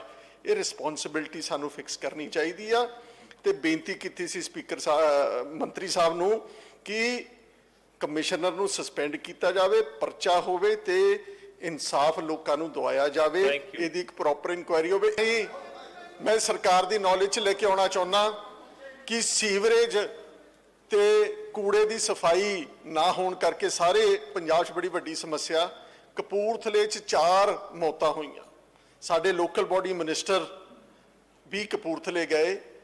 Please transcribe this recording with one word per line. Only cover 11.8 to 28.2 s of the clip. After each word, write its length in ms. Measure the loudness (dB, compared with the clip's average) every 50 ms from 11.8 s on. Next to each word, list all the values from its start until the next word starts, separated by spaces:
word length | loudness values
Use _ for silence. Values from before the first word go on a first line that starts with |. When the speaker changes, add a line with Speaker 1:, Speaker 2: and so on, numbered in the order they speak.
| -6 -2 0 2 2 2 2 0
Speaker 1:
ਲੋਕਾਂ 380 | -4 -4 -6 -6 -2 -2 -2
ਨੂੰ 140 | -2 -2 -6
ਦਵਾਇਆ 360 | -4 -4 -2 0 2 2 0 2
ਜਾਵੇ। 340 | 2 2 2 2 2 2 2
Speaker 2:
Thank 300 | 2 2 0 -4 -10 -6
you। 100 | -4 -4
Speaker 1:
ਇਹਦੀ 160 | -4 -4 -6
ਇੱਕ 120 | -6 -6
ਪ੍ਰੋਪਰ 400 | -8 -2 0 0 0 0 -2 -4
ਇਨਕੁਆਇਰੀ 400 | -4 -4 -2 0 2 2 2 2
ਹੋਵੇ। 200 | 2 2 2 2 2
ਨਹੀਂ, 280 | 2 0 2 2 0 -2 -4 -8 -14 -14 -14 -16 -16 -18 -18 -18 -18 -18 -20 -16 -6
ਮੈਂ 160 | 0 2 2 2
ਸਰਕਾਰ 460 | 2 0 -4 0 4 4 4 4 4
ਦੀ 140 | 2 0 2
ਨੌਲੇਜ 300 | 4 4 4 4 2 0
'ਚ 100 | 0 0
ਲੈ 140 | 0 0 0
ਕੇ 120 | 2 2
ਆਉਣਾ 220 | 2 4 4 2
ਚਾਹੁੰਦਾ 420 | 2 2 0 0 2 2 2 2 2 0 -4 -14 -16 -18 -20 -20 -20 -20 -20 -20 -20 -20 -18 -8
ਕਿ 160 | -4 -4 -2
ਸੀਵਰੇਜ 760 | -2 0 0 0 0 2 0 2 4 6 6 6 4 4 2 0 0 0 -6 -14 -20 -20 -20 -20 -20 -20 _ _ _ _ _ _ _ _
ਤੇ 100 | 4 4 6 6 6 6 4 2 0 -8 -12 -10 -8
ਕੂੜੇ 320 | -4 0 2 4 4 4
ਦੀ 120 | 4 2 -2
ਸਫਾਈ 640 | -2 -2 -2 0 2 4 4 4 2 0 -2 -4 -6 -10 -14 -20 -14
ਨਾ 260 | -6 -2 0 2 2
ਹੋਣ 240 | 2 0 -2 -2 -2
ਕਰਕੇ 340 | 0 0 0 0 0 -4 -4
ਸਾਰੇ 360 | 0 2 2 4 6 6 6 4 4 2 0 -6 -8
ਪੰਜਾਬ 300 | -6 0 2 2 2 2
'ਚ 80 | 0
ਬੜੀ 160 | -2 -4 -4
ਵੱਡੀ 280 | -2 -4 -4 -6 -6 -8
ਸਮੱਸਿਆ। 540 | -8 -6 -6 -6 -6 -4 -2 0 0 0 0 -4 -14 -20 -20 -20 -20 -20 _ _
ਕਪੂਰਥਲੇ 720 | -10 -8 -4 -2 -2 0 0 -2 -2 -4 0 2 2 2
'ਚ 120 | 2 -2
ਚਾਰ 600 | -6 -6 0 2 4 4 6 6 6 4 4 2 -2 -6 -12 -8
ਮੌਤਾਂ 380 | -2 -2 -2 0 2 0 0
ਹੋਈਆਂ। 320 | 0 -2